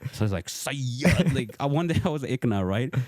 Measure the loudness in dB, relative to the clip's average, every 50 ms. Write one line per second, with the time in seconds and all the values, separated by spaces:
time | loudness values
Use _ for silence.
0 | -10 -10 -2 0 0 0 0 -2 -4 -6 -10 -8 -6 -6 -4 -4 -4 -4 -4 2
1 | 4 4 6 6 4 2 2 0 -2 -4 -4 -4 -2 0 2 2 2 2 0 0
2 | 0 0 -2 -2 -2 -2 -4 0 0 2 2 2 2 2 2 0 0 0 -2 -2
3 | -4